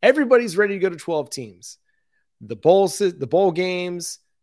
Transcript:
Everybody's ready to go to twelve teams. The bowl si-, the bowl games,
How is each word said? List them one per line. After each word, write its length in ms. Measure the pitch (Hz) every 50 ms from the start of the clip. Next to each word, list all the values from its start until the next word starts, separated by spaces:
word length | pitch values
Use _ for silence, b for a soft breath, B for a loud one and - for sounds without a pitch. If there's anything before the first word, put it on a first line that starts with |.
| -
Everybody's 540 | 226 269 302 285 240 254 240 240 220 160
ready 180 | 185 208 202 202
to 60 | 190
go 80 | 175 185
to 80 | 170
twelve 340 | 151 - - 170 151 139 -
teams. 480 | - - 123 107 92 87 104 - - _ _ _ _ _ _ _ _ _ _ _ _ _
The 160 | 113 104 117
bowl 320 | 101 - 156 180 196 196 180
si-, 240 | - - 202 185 175
the 140 | 156 135
bowl 260 | 120 151 175 196 190 165
games, 680 | 165 185 185 180 180 180 180 175 175 165 - - - _ _ _ _